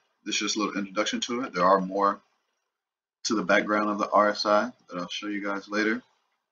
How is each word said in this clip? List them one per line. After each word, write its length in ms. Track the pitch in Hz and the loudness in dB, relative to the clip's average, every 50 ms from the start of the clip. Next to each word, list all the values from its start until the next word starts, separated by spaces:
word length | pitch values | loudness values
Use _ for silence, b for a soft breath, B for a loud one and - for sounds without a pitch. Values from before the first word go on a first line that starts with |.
| _ _ _ _ - | _ _ _ _ -8
This 120 | 107 104 | -6 -4
is 40 | - | -4
just 160 | 107 104 - | -2 -2 -2
a 40 | 107 | -2
little 180 | 101 92 - 101 | -2 -2 -2 -4
introduction 400 | 101 98 95 107 107 - 127 113 | -6 -4 -2 -2 -2 -2 -2 -4
to 200 | - - 120 120 | -4 -4 -4 -6
it. 100 | 131 - | -6 -4
There 120 | - 90 87 | -2 2 4
are 160 | 92 98 98 | 6 4 4
more 400 | 92 92 95 98 98 101 98 - _ _ _ _ _ _ _ _ _ _ _ _ _ _ _ _ _ _ _ _ - | 2 0 -2 0 2 2 0 -2 _ _ _ _ _ _ _ _ _ _ _ _ _ _ _ _ _ _ _ _ -4
to 100 | - 113 | -2 -2
the 80 | 104 | 0
background 480 | 95 87 98 104 107 101 107 104 107 107 | 2 2 2 2 2 2 0 0 0 0
of 80 | 104 101 | -2 -2
the 100 | - - | -2 2
R 200 | - 98 104 104 | 4 4 4 4
S 180 | 104 - - | 2 0 2
I 240 | 110 104 104 113 123 - _ _ - | 2 2 2 2 0 -6 _ _ -12
that 80 | 87 | -10
I'll 120 | 90 87 87 | -10 -10 -8
show 180 | - - 104 | -10 -8 -8
you 180 | 104 101 98 101 | -6 -6 -6 -4
guys 240 | 101 101 98 98 104 | -4 -6 -6 -8 -4
later. 320 | 104 107 107 110 113 123 - _ _ _ _ _ _ _ _ _ | -2 0 0 0 0 -2 -6 _ _ _ _ _ _ _ _ _